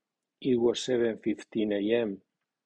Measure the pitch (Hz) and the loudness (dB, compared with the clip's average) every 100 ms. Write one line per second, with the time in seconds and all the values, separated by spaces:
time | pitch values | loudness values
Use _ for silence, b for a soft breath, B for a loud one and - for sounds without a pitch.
0 | _ _ _ _ 139 123 120 107 - 123 | _ _ _ _ 0 2 2 0 0 0
1 | 117 104 113 101 - 113 107 101 104 117 | 0 -2 -4 -4 -4 -4 0 0 2 0
2 | 110 95 _ _ _ _ | 0 -6 _ _ _ _